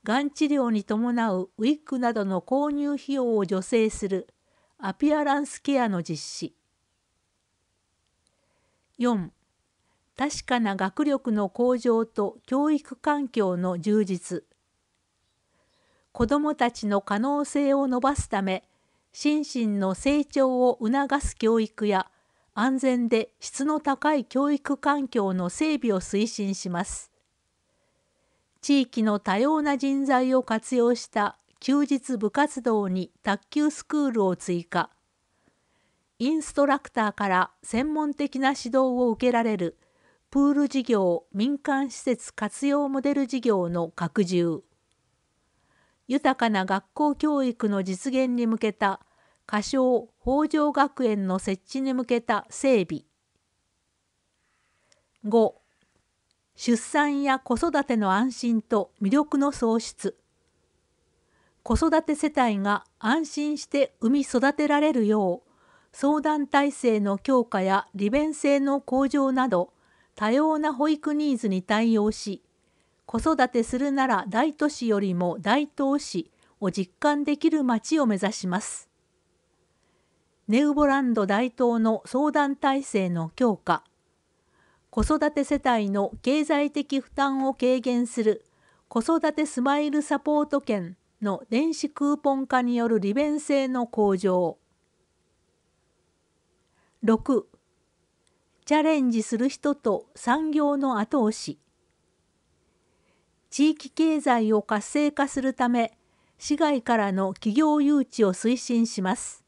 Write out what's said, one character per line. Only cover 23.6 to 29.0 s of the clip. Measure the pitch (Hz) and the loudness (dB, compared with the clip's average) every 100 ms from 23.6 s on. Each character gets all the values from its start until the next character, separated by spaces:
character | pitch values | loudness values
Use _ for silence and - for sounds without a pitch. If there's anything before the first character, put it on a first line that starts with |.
の | 285 302 | -2 0
高 | 294 269 294 | -2 0 0
い | 302 | 0
教 | 220 254 285 | 0 -2 0
育 | 285 - 277 | 0 -2 -2
環 | 294 294 269 | -2 -2 -2
境 | 233 196 | -2 0
の | 185 180 | -2 -4
整 | - 311 294 | -2 -2 0
備 | 233 | 0
を | 190 | -2
推 | - 202 220 | -2 -2 -2
進 | - 196 | -2 -6
し | 190 185 | -4 -4
ま | 175 | -6
す。 | 202 - - _ _ _ _ _ _ _ _ _ _ _ _ _ _ _ | -6 -10 -14 _ _ _ _ _ _ _ _ _ _ _ _ _ _ _
地 | - 285 | 0 2
域 | 254 - | 2 0